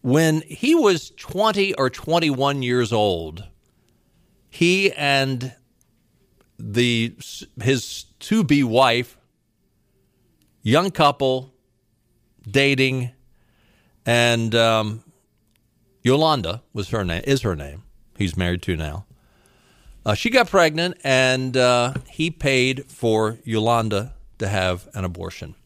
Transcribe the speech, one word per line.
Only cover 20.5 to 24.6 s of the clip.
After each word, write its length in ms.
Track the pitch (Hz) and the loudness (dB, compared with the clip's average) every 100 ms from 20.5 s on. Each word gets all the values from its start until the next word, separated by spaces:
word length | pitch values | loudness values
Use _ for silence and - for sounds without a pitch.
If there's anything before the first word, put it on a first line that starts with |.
| 196 165 156 175 - | 4 4 2 -4 -4
and, 540 | 139 131 131 131 131 127 | 0 2 2 0 0 2
uh, 360 | 123 123 120 127 - | 4 4 0 -4 -12
he 240 | - 156 | -6 -6
paid 540 | 160 143 131 127 131 - | -2 0 2 0 -2 -10
for 540 | - 117 110 107 110 | -4 0 2 0 -4
Yolanda 720 | - 110 110 117 110 101 120 - - - | -4 0 2 2 0 -2 -4 -14 -20 -8
to 100 | 101 | -4
have 400 | 98 | -2